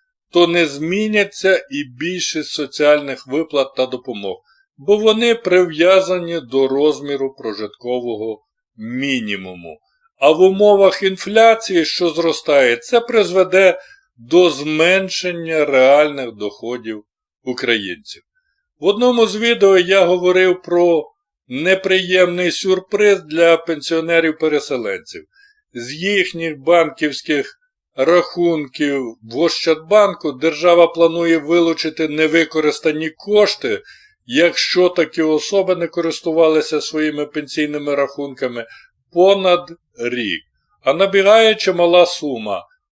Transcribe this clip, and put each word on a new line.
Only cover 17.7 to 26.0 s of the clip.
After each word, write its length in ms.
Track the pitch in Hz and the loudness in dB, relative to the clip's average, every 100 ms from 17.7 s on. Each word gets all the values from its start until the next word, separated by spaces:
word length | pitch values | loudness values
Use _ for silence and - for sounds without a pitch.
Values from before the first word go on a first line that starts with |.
| 113 95 85 - - _ _ _ _ _ _ | -2 -4 -12 -16 -20 _ _ _ _ _ _
В 60 | 160 | -2
одному 420 | 202 247 240 220 | 0 0 2 0
з 80 | 208 | 0
відео 420 | 233 202 196 190 | -2 2 4 4
я 280 | 175 196 175 | 4 2 2
говорив 560 | 180 180 185 185 180 | 2 2 2 2 0
про 420 | - 175 175 165 - _ _ _ _ | -2 0 2 2 -2 _ _ _ _
неприємний 1040 | 127 175 185 202 190 180 185 180 175 175 | -6 0 0 0 -2 0 2 2 0 -4
сюрприз 720 | - 190 185 - 202 208 196 | -2 -2 -2 -2 0 2 2
для 360 | 156 160 170 165 | -2 2 4 4
пенсіонерів-переселенців. 1700 | - 151 - 165 165 165 165 151 156 147 - 131 104 92 - 82 78 _ _ _ _ | 0 -8 -4 -4 0 0 0 -2 -2 -2 -2 -6 -6 -8 -12 -20 -20 _ _ _ _
З 200 | 120 120 | -14 -14
їхніх 640 | 151 | -8